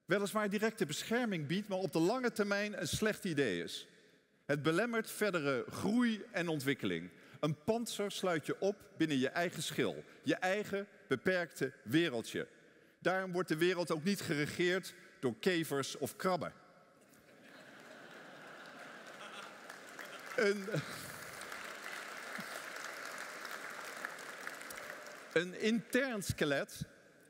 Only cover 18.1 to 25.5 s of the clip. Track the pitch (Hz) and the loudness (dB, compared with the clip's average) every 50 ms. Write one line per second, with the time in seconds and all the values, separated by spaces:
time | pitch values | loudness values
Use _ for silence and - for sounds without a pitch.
18.1 | - - - - - - - - - - - - - - - - - - - - | -16 -16 -16 -16 -16 -16 -16 -16 -16 -16 -16 -16 -14 -14 -14 -14 -14 -14 -14 -14
19.1 | - - 208 202 - 202 - - - - - - - - - - - - - - | -14 -12 -12 -12 -12 -12 -12 -14 -14 -16 -14 -14 -14 -14 -14 -14 -14 -12 -12 -12
20.1 | - - - - - - 220 202 208 208 190 208 208 147 - - - - - - | -12 -12 -8 -2 2 4 6 6 4 2 0 0 0 0 0 -2 -8 -8 -10 -10
21.1 | - - - - - - - - - - - - - - - - - - - - | -10 -10 -12 -12 -12 -10 -10 -10 -10 -10 -8 -10 -10 -10 -10 -10 -8 -8 -10 -10
22.1 | - - - - - - - - - - - - - - - - - - - - | -10 -10 -10 -8 -8 -8 -8 -8 -8 -8 -8 -8 -10 -8 -8 -8 -8 -8 -10 -10
23.1 | - - - - - - - - - - - - - - - - - - - - | -8 -8 -8 -8 -10 -10 -10 -10 -8 -8 -8 -8 -8 -8 -10 -10 -8 -6 -6 -8
24.1 | - - - - - - - - - - - - - - - - - - - - | -8 -8 -10 -12 -12 -10 -10 -10 -10 -10 -10 -10 -10 -10 -10 -10 -10 -10 -12 -14
25.1 | - - - - - 160 175 180 | -14 -14 -8 2 2 2 2 2